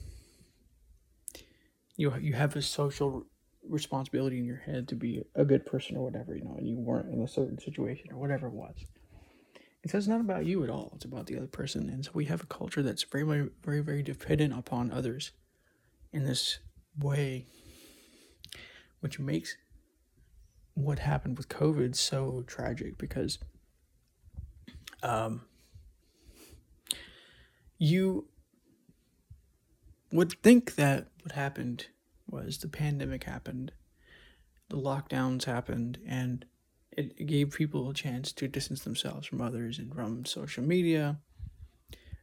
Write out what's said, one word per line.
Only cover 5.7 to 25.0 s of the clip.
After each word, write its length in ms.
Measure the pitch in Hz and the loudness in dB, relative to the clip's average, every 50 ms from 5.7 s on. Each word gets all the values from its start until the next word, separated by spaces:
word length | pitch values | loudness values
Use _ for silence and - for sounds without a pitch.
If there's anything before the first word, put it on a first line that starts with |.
| - 131 - - - | -2 -2 -2 -2 -4
or 60 | 127 131 | -2 -2
whatever, 320 | 131 - - - - - | -2 -4 -6 -6 -6 -8
you 80 | - - | -8 -8
know, 120 | - - | -8 -6
and 100 | - - | -4 -2
you 100 | - 117 | -2 -2
weren't 360 | 127 117 120 123 123 123 127 123 | -2 0 0 0 0 0 -2 -2
in 80 | 120 | -2
a 60 | 117 | -2
certain 320 | 135 - 143 135 - - - | 0 0 0 0 0 -2 -6
situation 520 | - - 147 - - 117 131 - - - | -8 -8 -4 -2 -2 -2 -4 -6 -10 -12
or 60 | 135 | -8
whatever 300 | 135 143 143 139 131 - | -4 -2 -2 -2 -2 -4
it 60 | 120 117 | -6 -8
was. 220 | 107 - - - - - - - - - - - - - - - - - _ - - - _ _ _ | -10 -12 -12 -12 -14 -14 -14 -18 -20 -20 -20 -20 -20 -20 -20 -20 -20 -20 _ -20 -20 -20 _ _ _
And 100 | - 160 | -6 -2
so 60 | - | -2
it's 100 | 208 202 | 0 2
not 140 | 208 226 233 | 2 2 2
about 240 | 233 196 185 165 156 | 2 0 0 0 0
you 180 | 165 190 185 139 | 0 2 0 0
at 60 | 117 | 0
all. 240 | 117 - - - - | -2 -4 -6 -8 -12
It's 100 | - - | -12 -12
about 220 | 123 - - - | -10 -8 -8 -6
the 100 | - - | -6 -6
other 100 | - 131 | -6 -6
person. 420 | - - - 139 139 - - - - | -8 -6 -6 -6 -4 -2 -2 -2 -2
And 160 | 131 131 143 | -4 -4 -6
so 60 | - - | -4 -2
we 120 | 156 147 | -2 0
have 160 | 143 160 165 | 0 0 -2
a 60 | - | -4
culture 340 | - - - - 180 - 147 | -8 -8 -8 -6 -4 0 0
that's 220 | 139 123 - - - | 0 0 0 -2 -4
very, 200 | - - 139 151 | -2 0 0 2
very, 260 | 156 151 147 143 - - - - | 2 2 2 2 0 -4 -6 -4
very, 180 | 151 143 147 | 0 0 0
very 220 | 147 151 147 143 143 | 0 0 0 0 -2
dependent 540 | 143 135 - - - 156 147 151 139 123 | -2 -4 -4 2 2 4 6 6 4 2
upon 340 | 127 - - 135 120 123 120 | -2 -4 -2 0 0 0 0
others 400 | - 131 131 120 120 143 - - - - _ _ _ _ _ _ _ _ _ _ _ _ - - | 0 0 -2 -2 -2 -4 -6 -10 -12 -18 _ _ _ _ _ _ _ _ _ _ _ _ -14 -6
in 120 | - 151 135 | -2 -2 0
this 360 | 135 131 - - - - - - - - - - _ - | 0 0 0 0 -2 -2 -4 -8 -18 -20 -20 -20 _ -6
way, 500 | 147 143 139 139 147 143 135 131 127 127 - - - - - - - - - - - - - - - - - - _ - - - - - - - - - _ _ - | -2 0 2 2 2 2 0 -2 -4 -8 -12 -20 -20 -20 -20 -20 -20 -20 -20 -20 -20 -20 -20 -20 -20 -20 -20 -20 _ -16 -16 -16 -16 -16 -18 -20 -20 -20 _ _ -6
which 200 | - 147 - - | -6 -6 -4 -2
makes 380 | 139 139 156 165 - - - - _ _ - - _ _ _ _ _ _ _ - - _ - - - - _ - - _ - | -2 0 0 0 -2 -4 -10 -12 _ _ -20 -20 _ _ _ _ _ _ _ -20 -20 _ -20 -20 -20 -20 _ -20 -18 _ -4
what 240 | 156 139 147 143 - | -2 0 0 0 0
happened 380 | - 143 143 139 - - - | 2 2 0 0 0 -2 -4
with 120 | - 135 - | -4 -6 -8
covid 460 | - - 151 156 151 147 127 127 127 | 0 2 4 4 4 4 2 2 2
so 480 | - - - 147 135 135 135 131 123 123 | 0 0 0 0 0 0 -2 -2 -6 -8
tragic 500 | - - - 123 117 120 - - - - | -8 -8 -6 -4 -4 -4 -4 -6 -8 -8
because, 400 | - - - - 131 - - - - - - - - _ _ _ _ _ _ _ _ _ _ _ _ - - - - - - - - - - - - - - - - | -8 -8 -4 -2 -2 -2 -2 -4 -6 -8 -14 -16 -20 _ _ _ _ _ _ _ _ _ _ _ _ -20 -16 -14 -14 -14 -14 -16 -20 -20 -20 -20 -16 -18 -16 -12 -6